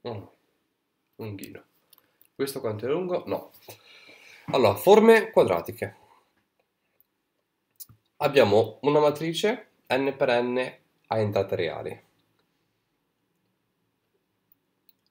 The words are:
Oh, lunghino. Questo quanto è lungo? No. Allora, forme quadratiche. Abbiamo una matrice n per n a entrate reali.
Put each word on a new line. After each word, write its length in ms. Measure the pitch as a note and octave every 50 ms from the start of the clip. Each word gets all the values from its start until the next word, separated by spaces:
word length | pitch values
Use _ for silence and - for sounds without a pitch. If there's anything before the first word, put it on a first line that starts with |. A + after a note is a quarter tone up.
Oh, 340 | - A#2+ A2+ G#2+ G#2 - _ _ _ _ _ _ _ _ _ _ _ _ _ _ _ _ _
lunghino. 480 | - A2+ G#2+ G2 F#2+ - - - - _ _ _ _ _ _ _ _ _ _ _ _ _ _ _
Questo 260 | - C#3 C3+ - C3+
quanto 240 | - A2+ G#2+ A2 A#2
è 40 | B2
lungo? 360 | D3 F3 F#3 - F2+ - -
No. 240 | G2 F#2+ - - - _ - - - - _ _ - - - - - - - - - - - - -
Allora, 240 | - C3+ A#2+ G2+ G2+
forme 540 | - - F3+ G3+ A3+ G#3+ A3+ A3+ A3 G3 -
quadratiche. 640 | - F#3+ D3 A#2 F2+ E2+ - - A2 - - - - _ _ _ _ _ _ _ _ _ _ _ _ _ _ _ _ _ _ _ _ _ _ _ _ _ _ _ _ _ _ _ _ _ _ _ _ _ - _ - _ _ _ _ _
Abbiamo 600 | D3 C#3+ C3 C#3 A#2 G2+ G2+ A2 - - - -
una 180 | - C#3+ D3 D3+
matrice 720 | D3+ D3 D3 D3 D#3+ E3 E3 - - G#3 B3 - - _ _ _ _ _
n 260 | B2+ C3 C#3 C#3 C3
per 260 | - C#3+ B2+ A#2+ A#2+
n 160 | B2 B2 B2 B2+ B2+ - - _ _ _ _ _ _ _
a 100 | A2 A2
entrate 380 | G#2+ G#2 G#2 G#2 F#2+ - -
reali. 480 | F2+ F2 D#2 D2+ D2+ D#2 D#2 - - _ _ _ _ _ _ _ _ _ _ _ _ _ _ _ _ _ _ _ _ _ _ _ _ _ _ _ _ _ _ _ _ _ _ _ _ _ _ _ _ _ _ _ _ _ _ _ _ _ _ _ _ _ _ _ _ _ _ _ _ _ _